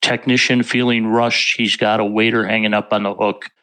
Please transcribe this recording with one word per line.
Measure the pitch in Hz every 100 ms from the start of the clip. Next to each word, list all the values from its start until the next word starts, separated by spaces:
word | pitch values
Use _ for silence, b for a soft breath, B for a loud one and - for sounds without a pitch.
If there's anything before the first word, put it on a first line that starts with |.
technician | - 120 135 123 - 123
feeling | 117 123 123 117 110
rushed. | 117 120 - - -
He's | 110 -
got | 107 110
a |
waiter | 104 107 113 117
hanging | 101 110 107
up | 104 -
on | 104
the | 101
hook | 101 104 - - _